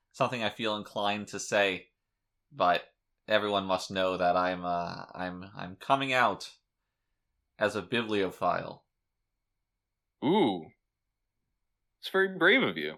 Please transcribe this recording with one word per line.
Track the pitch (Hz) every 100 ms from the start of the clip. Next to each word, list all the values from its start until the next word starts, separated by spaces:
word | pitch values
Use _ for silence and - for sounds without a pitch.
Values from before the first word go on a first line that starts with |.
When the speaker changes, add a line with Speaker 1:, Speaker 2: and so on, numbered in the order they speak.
| _
Speaker 1:
something | - 123 123
I | 107
feel | - 110 107
inclined | 101 110 101 104 101
to | 101
say, | - 107 98 90 - _ _ _ _ _ _
but | 143 90 85 - _ _ _ -
everyone | 107 104 101 95
must | 92 -
know | 95 92 90
that | 87 90
I'm, | 90 90 87
uh, | 87 85 90 - -
I'm, | 90 90 98 104
I'm | 92 95
coming | - 139 135
out | 127 117 92 - - _ _ _ _ _ _ _ _ _ -
as | 104 104
a |
bibliophile. | 87 117 110 104 92 - 90 85 85 - _ _ _ _ _ _ _ _ _ _ _ _ _ _ 123
Speaker 2:
Ooh. | 214 147 90 80 - _ _ _ _ _ _ _ _ _ _ _ _
It's | -
very | 190 196 185
brave | 170 254
of | 147 80
you. | 76